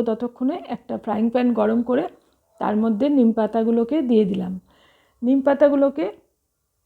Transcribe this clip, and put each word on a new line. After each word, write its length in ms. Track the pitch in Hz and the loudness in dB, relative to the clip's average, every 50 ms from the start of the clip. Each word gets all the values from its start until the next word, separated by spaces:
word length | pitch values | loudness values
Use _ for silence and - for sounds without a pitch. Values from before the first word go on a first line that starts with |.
ততক্ষণে 540 | 233 233 220 220 240 240 240 - 254 269 339 370 - | 0 0 -2 -4 -6 -8 -6 -4 -4 -4 -4 -6 -8
একটা 300 | - 254 - _ - 226 | -10 -12 -12 _ -10 -10
ফ্রাইং 320 | 202 - 226 208 214 226 233 | -8 -6 -6 -4 -2 -2 0
প্যান 180 | 233 254 247 247 233 | 0 0 0 0 0
গরম 260 | 220 208 214 226 240 233 | 2 0 2 0 0 0
করে 200 | 247 247 277 359 381 - _ _ _ _ _ _ _ _ - | 0 -2 -2 -2 -4 -8 _ _ _ _ _ _ _ _ -6
তার 160 | - 208 214 | -4 -2 0
মধ্যে 280 | 214 220 226 220 202 269 294 | 0 0 0 0 0 0 2
নিম 200 | 294 269 233 226 220 | 4 4 4 4 2
পাতাগুলোকে 640 | 226 214 214 226 226 220 233 233 233 233 233 285 320 | 2 -2 0 0 0 0 2 2 0 0 0 -2 -2
দিয়ে 240 | 269 240 240 214 214 | 0 2 2 2 2
দিলাম। 280 | 185 196 190 185 180 190 185 - _ _ _ _ _ _ _ _ _ _ _ | 2 -2 -4 -4 -6 -8 -10 -12 _ _ _ _ _ _ _ _ _ _ _
নিম 180 | 233 247 269 277 | 0 0 0 2
পাতাগুলোকে 640 | 262 285 277 277 294 285 285 277 277 269 277 302 339 415 - - _ _ _ _ _ _ _ _ _ _ _ _ _ | 2 2 4 4 4 4 4 4 2 0 0 -2 -6 -6 -8 -12 _ _ _ _ _ _ _ _ _ _ _ _ _